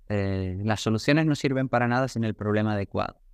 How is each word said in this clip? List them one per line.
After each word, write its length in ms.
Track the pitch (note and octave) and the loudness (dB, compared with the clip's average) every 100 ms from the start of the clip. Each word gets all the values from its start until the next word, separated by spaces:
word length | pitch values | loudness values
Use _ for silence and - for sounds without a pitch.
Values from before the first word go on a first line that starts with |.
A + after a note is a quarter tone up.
| - | -6
eh, 520 | G#2 G2 F#2+ F#2 F#2 | -2 -2 -2 -4 -4
las 180 | G#2+ G#2+ | -2 0
soluciones 440 | - A2 - D3+ D#3 | 0 0 2 4 2
no 100 | C#3+ | 0
sirven 340 | C#3 C3 C3 | 0 0 0
para 180 | A#2+ A#2+ | 0 2
nada 200 | B2 C3 | 0 0
sin 160 | A2+ | -2
el 100 | A2+ | -4
problema 400 | - G#2 G#2+ G#2+ | -2 0 2 2
adecuado. 480 | G#2 G2 G2 - - - | 0 -2 -4 -4 -8 -20